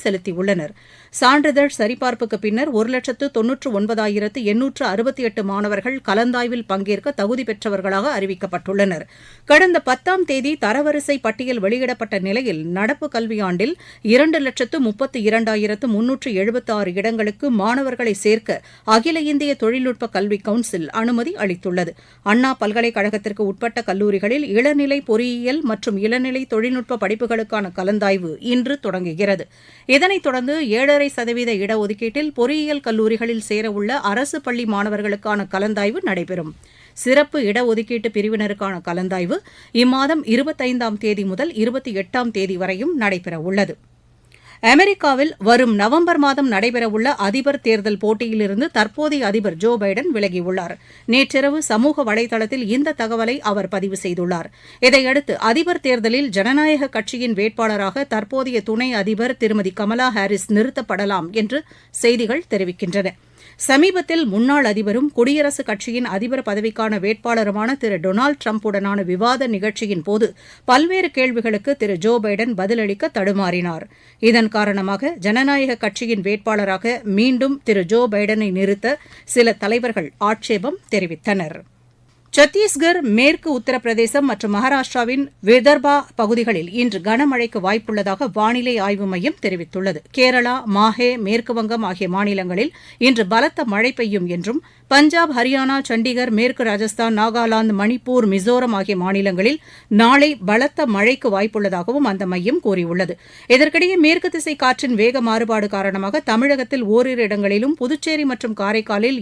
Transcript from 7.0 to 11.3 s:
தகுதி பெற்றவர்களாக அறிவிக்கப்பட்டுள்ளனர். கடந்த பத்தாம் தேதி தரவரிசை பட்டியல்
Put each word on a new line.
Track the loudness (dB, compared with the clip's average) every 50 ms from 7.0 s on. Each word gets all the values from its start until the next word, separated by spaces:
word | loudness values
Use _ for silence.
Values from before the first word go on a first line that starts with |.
| -4 -6
தகுதி | -4 -2 -2 -2 -2 -2 -4
பெற்றவர்களாக | -6 -6 -6 -4 -4 -4 -4 -2 -2 -2 -2 -2 -2 -2 -2
அறிவிக்கப்பட்டுள்ளனர். | -4 -4 -6 -6 -6 -6 -6 -6 -6 -4 0 0 0 0 0 -4 -8 -12 -20 -20 -20 -20 -20 -6 2
கடந்த | 6 6 6 8 6 4 2
பத்தாம் | 2 0 -2 0 0 0 2 2 2
தேதி | 0 0 0 0 -2 -2 0
தரவரிசை | 0 0 0 2 2 0 0 0 0 -2 -2 0
பட்டியல் | 0 -2